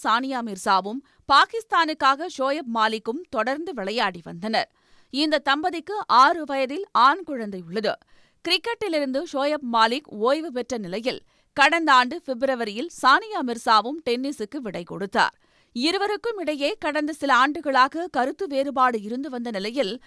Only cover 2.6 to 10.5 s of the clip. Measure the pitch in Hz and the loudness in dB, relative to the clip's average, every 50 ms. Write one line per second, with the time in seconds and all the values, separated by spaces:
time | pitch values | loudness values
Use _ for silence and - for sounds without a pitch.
2.6 | 294 233 226 226 214 220 220 220 - 226 226 330 359 _ - 226 214 247 277 294 | -4 -4 0 0 2 2 0 -2 -4 -6 -6 -6 -8 _ -2 -2 0 0 -2 -4
3.6 | 339 370 330 240 190 202 220 240 226 196 180 175 160 165 170 170 180 220 226 - | -4 -8 -6 -6 -6 -4 -2 0 -2 -2 -2 -6 -14 -14 -12 -8 -6 -2 0 0
4.6 | - - _ _ _ _ _ _ _ _ - 269 311 311 302 285 294 277 277 294 | -2 -2 _ _ _ _ _ _ _ _ -2 -2 0 2 0 0 2 0 0 0
5.6 | 311 359 - 330 - - 403 427 - - - 240 269 294 349 339 302 277 277 269 | 0 -4 -4 -4 -8 -8 -8 -8 -2 4 6 6 8 6 4 2 -4 -4 -2 -2
6.6 | 269 247 285 381 403 - _ 214 240 269 302 392 339 - 285 240 220 208 190 185 | -2 -2 -4 -8 -8 -2 _ 4 6 6 4 2 -4 -8 -8 -8 -8 -8 -10 -10
7.6 | 175 165 175 220 208 196 - - _ _ - _ _ _ _ _ _ 339 349 381 | -12 -8 -6 -4 -2 -2 -4 -4 _ _ -20 _ _ _ _ _ _ -2 -2 0
8.6 | - 466 466 - 440 392 320 302 285 262 254 277 349 320 - 269 277 294 302 302 | 0 -4 -4 -4 -4 -2 0 0 0 0 -2 -4 -4 -4 -4 -2 0 0 -2 -2
9.6 | 285 240 233 226 220 226 247 294 - - - 208 214 247 277 320 302 269 | -4 -2 2 4 4 4 2 -2 -6 -10 -6 0 2 2 2 2 0 -6